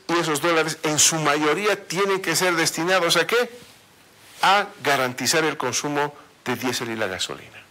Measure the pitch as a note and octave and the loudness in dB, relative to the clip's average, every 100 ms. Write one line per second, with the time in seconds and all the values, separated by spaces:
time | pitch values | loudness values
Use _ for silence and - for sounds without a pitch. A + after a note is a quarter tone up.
0 | - E3+ D#3+ C#3+ E3+ E3 D#3 D#3 D3+ D3 | -2 -2 0 0 2 2 0 -2 -2 2
1 | - E3 D3 D3+ D3+ F3 G#3 G3 - E3+ | 2 2 0 2 2 0 0 -2 -4 -2
2 | G3 F#3+ F#3+ E3 F3+ E3 D#3+ - E3+ F#3+ | 0 0 0 0 0 0 0 -2 0 2
3 | E3+ E3+ D#3+ A#3 B3 - - - - - | 4 2 2 0 -2 -6 -20 -20 -20 -20
4 | - - - - E3+ G3+ G3 - C#3+ C#3 | -20 -20 -20 0 4 4 2 -4 0 2
5 | B2+ B2 B2 D#3+ D#3 C#3+ C3 A#2+ D3 C#3+ | 0 -2 0 2 0 -2 -4 -2 -2 -2
6 | C#3+ - - _ - F3+ B2+ B2 A#2 A2+ | -2 -4 -20 _ -6 -4 -4 -4 -4 -4
7 | G#2 F2+ - C#2 - - - | -4 -4 -6 -8 -14 -20 -20